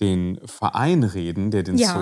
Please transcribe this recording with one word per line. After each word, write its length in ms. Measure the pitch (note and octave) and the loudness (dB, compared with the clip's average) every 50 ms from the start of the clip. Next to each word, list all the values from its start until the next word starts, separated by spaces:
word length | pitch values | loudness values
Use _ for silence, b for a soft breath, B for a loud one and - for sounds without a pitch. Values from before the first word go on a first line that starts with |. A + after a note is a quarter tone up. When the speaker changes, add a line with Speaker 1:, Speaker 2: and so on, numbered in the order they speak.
Speaker 1:
den 380 | G#2 G2 F#2+ F2+ F2 F2 F#2 - - | 0 0 2 0 0 -2 -4 -6 -10
Verein 560 | - - - - G#2 - - B2 D#3 F#3 E3 B2 | -14 -8 -4 -4 -2 0 0 2 2 4 4 2
reden, 480 | G2+ F2 G2 E2+ E2+ E2 G2 F#2+ G#2+ | 2 0 -2 -4 -4 -4 -2 -2 0
der 120 | G#2+ G2+ F2+ | 0 0 0
den 120 | F2+ F#2 | 0 2
Speaker 2:
Ja. 160 | - A#3+ G3+ F3+ - | 2 2 2 2 0